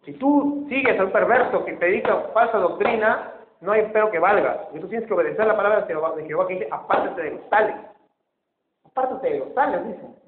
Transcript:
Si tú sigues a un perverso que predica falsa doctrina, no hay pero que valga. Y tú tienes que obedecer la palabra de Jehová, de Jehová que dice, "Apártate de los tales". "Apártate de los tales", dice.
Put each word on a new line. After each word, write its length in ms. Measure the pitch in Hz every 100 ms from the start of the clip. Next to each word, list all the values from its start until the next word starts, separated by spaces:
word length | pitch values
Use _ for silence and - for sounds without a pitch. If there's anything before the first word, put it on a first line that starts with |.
Si 80 | -
tú 520 | 147 269 285 285 - -
sigues 320 | 269 262 190
a 60 | 190
un 60 |
perverso 520 | 208 185 254 - 180
que 120 | 185 -
predica 380 | 170 220 - 190 -
falsa 240 | 220 233 220
doctrina, 720 | 175 160 208 226 214 262 - - - _
no 100 | 175
hay 180 | 214 214
pero 180 | 220 214
que 80 | 170
valga. 480 | 180 202 143 - -
Y 60 | 160
tú 100 | 185
tienes 180 | 226 226
que 60 |
obedecer 340 | 180 156 - 220
la 80 | 208
palabra 260 | 202 208
de 60 | -
Jehová, 260 | 156 160
de 120 | 156 143
Jehová 220 | 156 185
que 80 | 185
dice, 120 | -
"Apártate 520 | 147 - 151 - -
de 100 | 151
los 180 | - -
tales". 260 | 214 214 170 - - _ _ _ _ _ _ _ _ _
"Apártate 440 | - 254 - 175
de 100 | 147
los 140 | -
tales", 340 | - 294 - 233
dice. 200 | 185 - -